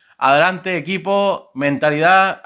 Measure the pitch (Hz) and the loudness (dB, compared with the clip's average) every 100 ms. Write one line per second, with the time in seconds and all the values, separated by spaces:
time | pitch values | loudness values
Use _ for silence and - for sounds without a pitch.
0 | _ _ 131 143 175 185 190 175 147 190 | _ _ 2 4 2 -2 -6 -6 -6 -6
1 | 175 202 196 185 - 131 143 139 151 147 | -2 0 0 -4 -10 -6 -4 0 -2 0
2 | 165 190 190 - | 2 4 2 -4